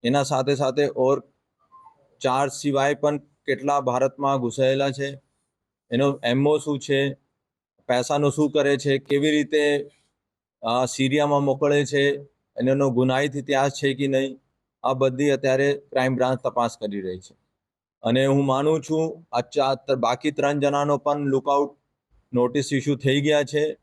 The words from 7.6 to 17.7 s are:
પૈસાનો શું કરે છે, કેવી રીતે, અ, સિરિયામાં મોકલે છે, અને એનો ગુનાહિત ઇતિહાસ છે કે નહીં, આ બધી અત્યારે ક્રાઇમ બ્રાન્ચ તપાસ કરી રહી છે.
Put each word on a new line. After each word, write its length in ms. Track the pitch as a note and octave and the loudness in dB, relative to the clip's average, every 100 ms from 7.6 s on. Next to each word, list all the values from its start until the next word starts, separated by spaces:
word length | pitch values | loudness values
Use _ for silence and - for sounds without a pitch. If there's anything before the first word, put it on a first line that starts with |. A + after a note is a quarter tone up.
| _ _ - | _ _ -2
પૈસાનો 420 | B2 A#2+ D3 C#3+ | -2 0 0 0
શું 220 | C#3 D3+ | 2 0
કરે 260 | D3+ C#3 C#3 | 2 2 0
છે, 200 | C#3+ C3+ | 0 -2
કેવી 340 | C3+ C#3+ D3+ | 0 0 2
રીતે, 580 | D3+ C#3+ D3+ D3 C#3+ C#3+ _ _ _ _ _ _ _ | 0 0 0 2 0 -4 _ _ _ _ _ _ _
અ, 240 | A2+ B2 B2+ | -2 0 -2
સિરિયામાં 580 | - C3+ D3 D3 C#3+ | 0 0 2 2 2
મોકલે 420 | C#3+ C3+ D3 C#3+ C3+ | 0 0 2 2 0
છે, 320 | C#3 C#3+ C#3+ C#3+ | 0 0 0 -8
અને 440 | _ _ - B2+ | _ _ -4 0
એનો 180 | C3+ C#3 | 2 2
ગુનાહિત 460 | A#2+ C3 C3 C#3+ C#3 | 2 2 2 0 -4
ઇતિહાસ 360 | C3+ C3+ C#3 | -2 0 0
છે 220 | C3+ C#3+ | 0 -4
કે 140 | C3+ C#3 | -2 0
નહીં, 320 | C3+ C3+ C3 _ _ _ _ | 0 -2 -8 _ _ _ _
આ 100 | B2 | -4
બધી 360 | C3 C3+ B2+ C#3+ | 0 0 2 0
અત્યારે 520 | C3+ C3+ C3 C#3 C#3+ _ | 2 2 2 2 0 _
ક્રાઇમ 240 | C3 B2+ B2+ | -2 0 0
બ્રાન્ચ 240 | B2+ C3 | 0 0
તપાસ 340 | B2+ A#2 A#2 - | -2 -2 -2 -4
કરી 240 | G#2+ G2+ | -8 -6
રહી 180 | F#2 F#2 | -8 -10
છે. 160 | - _ _ _ _ | -14 _ _ _ _